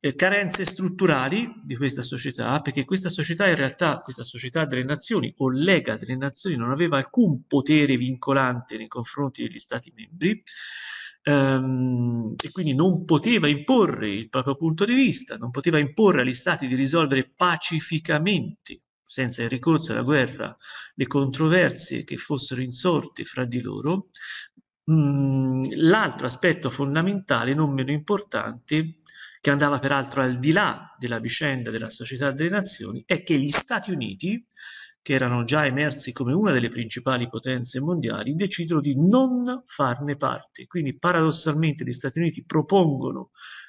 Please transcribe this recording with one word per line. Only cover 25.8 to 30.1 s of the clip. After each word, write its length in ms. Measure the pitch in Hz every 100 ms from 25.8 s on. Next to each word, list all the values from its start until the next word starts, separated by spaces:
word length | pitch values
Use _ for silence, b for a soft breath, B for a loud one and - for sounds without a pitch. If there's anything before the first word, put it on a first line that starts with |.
| 160 208 185 117 127
aspetto 420 | - 180 160 135
fondamentale, 840 | - 139 147 175 202 190 123 120 143
non 180 | 151
meno 160 | 135 131
importante, 1080 | 151 151 202 202 113 110 120 - 156 160 165 - B B B -
che 60 |
andava 260 | 143 147 143
peraltro 460 | 139 139 131